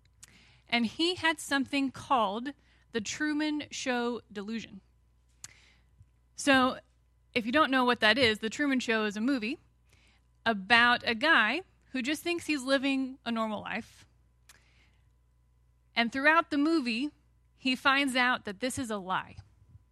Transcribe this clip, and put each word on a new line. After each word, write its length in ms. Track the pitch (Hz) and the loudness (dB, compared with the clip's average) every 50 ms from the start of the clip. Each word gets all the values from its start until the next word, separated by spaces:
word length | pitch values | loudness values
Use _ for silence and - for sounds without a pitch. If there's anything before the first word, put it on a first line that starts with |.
| _ _ _ _ - - _ - _ _ _ _ _ | _ _ _ _ -20 -20 _ -20 _ _ _ _ _
and 180 | - 233 240 233 | -2 0 0 0
he 300 | 214 - - 320 349 370 | -2 -2 0 0 0 0
had 240 | - 311 330 320 - | 0 0 -2 -2 -2
something 520 | - - 277 277 254 - 285 277 277 254 | -4 -2 -2 -2 0 -2 -2 -2 -2 -2
called 580 | - - - - 285 240 214 185 202 233 247 294 - - _ _ _ _ _ _ | -6 -10 -4 0 0 0 2 0 -2 -6 -8 -10 -12 -14 _ _ _ _ _ _
the 80 | - 226 | -8 -6
Truman 640 | 202 - - - 302 302 302 294 302 302 302 302 - - | -6 -6 -6 -4 -4 -2 -2 -2 -2 -2 -2 -4 -6 -8
Show 480 | - - - 262 247 240 240 240 240 - - _ | -10 -8 -4 -4 -2 -2 -2 -4 -6 -8 -12 _
delusion. 520 | 190 208 196 208 226 220 - - 214 190 - _ _ _ _ _ _ _ _ _ _ _ - - - - _ _ _ _ _ _ _ _ - _ _ _ _ _ _ | -12 -12 -10 -8 -8 -8 -10 -12 -16 -20 -20 _ _ _ _ _ _ _ _ _ _ _ -20 -20 -20 -20 _ _ _ _ _ _ _ _ -20 _ _ _ _ _ _
So, 440 | - - 285 269 262 254 254 - - - _ _ _ _ _ _ _ _ _ _ | -4 2 4 4 4 4 2 0 -4 -12 _ _ _ _ _ _ _ _ _ _
if 120 | 247 196 | -6 -4
you 80 | 247 240 | 0 2
don't 180 | 302 311 254 | 2 2 4
know 140 | 269 262 247 | 2 2 4
what 160 | 247 240 - | 2 2 4
that 160 | 226 214 220 | 4 4 4
is, 220 | 285 262 220 214 208 | 6 4 2 2 0
The 100 | 220 220 | -4 -6
Truman 320 | - - 294 285 262 254 | -4 -2 0 0 0 0
Show 240 | - 240 226 220 214 | 0 0 0 0 0
is 100 | 208 196 | -2 -4
a 60 | 214 | -2
movie 380 | 220 262 285 247 214 226 302 - _ _ _ _ _ _ _ _ _ _ _ _ _ _ _ _ _ | -2 0 0 -2 -2 -6 -8 -8 _ _ _ _ _ _ _ _ _ _ _ _ _ _ _ _ _
about 580 | 226 226 196 185 196 240 233 240 240 247 233 - | -2 -2 -2 2 4 6 6 6 6 4 2 0
a 100 | 233 233 | -4 -2
guy 460 | 214 269 320 320 254 214 214 254 339 381 - _ _ _ _ - | 0 2 4 4 6 4 2 0 -2 -6 -10 _ _ _ _ -8
who 80 | 262 | -6
just 200 | 226 277 311 - | -4 -4 -4 -4
thinks 260 | - 330 349 339 - | -4 -4 -4 -4 -2
he's 160 | - 302 277 247 | -4 -4 -2 0
living 540 | 269 269 269 254 277 269 269 269 254 262 - _ | 0 0 2 2 0 0 0 -2 -4 -8 -10 _
a 60 | 233 | -6
normal 300 | 233 226 220 220 208 196 | -4 -4 -4 -4 -4 -6
life. 440 | 180 175 180 214 226 - - - - _ _ _ _ _ _ _ _ - - _ _ _ _ _ _ _ _ _ _ _ _ _ _ _ _ _ _ _ _ _ _ _ _ _ _ _ _ | -6 -8 -8 -8 -10 -12 -20 -20 -20 _ _ _ _ _ _ _ _ -20 -20 _ _ _ _ _ _ _ _ _ _ _ _ _ _ _ _ _ _ _ _ _ _ _ _ _ _ _ _
And 160 | 233 233 233 | -2 -2 0
throughout 380 | - 269 277 302 320 339 330 - | -2 2 4 6 6 6 4 2
the 80 | 311 | 0
movie, 540 | 285 285 320 330 320 247 240 220 233 294 294 - _ _ _ _ _ _ _ _ | 2 2 2 2 2 0 0 -2 -2 -4 -6 -8 _ _ _ _ _ _ _ _
he 220 | _ - 262 254 | _ -2 -2 -2
finds 400 | - - 285 269 277 285 262 240 | 2 2 2 2 4 2 0 0
out 260 | 254 247 254 247 - - | 2 2 2 0 -2 -6
that 160 | 214 190 190 | -10 -8 -6
this 180 | 247 262 - | -6 -6 -4
is 140 | 285 262 220 | -6 -6 -6
a 60 | 214 | -6
lie, 400 | 202 175 185 185 156 - - - - - _ _ _ _ _ - - _ _ | -8 -6 -4 -4 -6 -6 -8 -16 -20 -20 _ _ _ _ _ -20 -20 _ _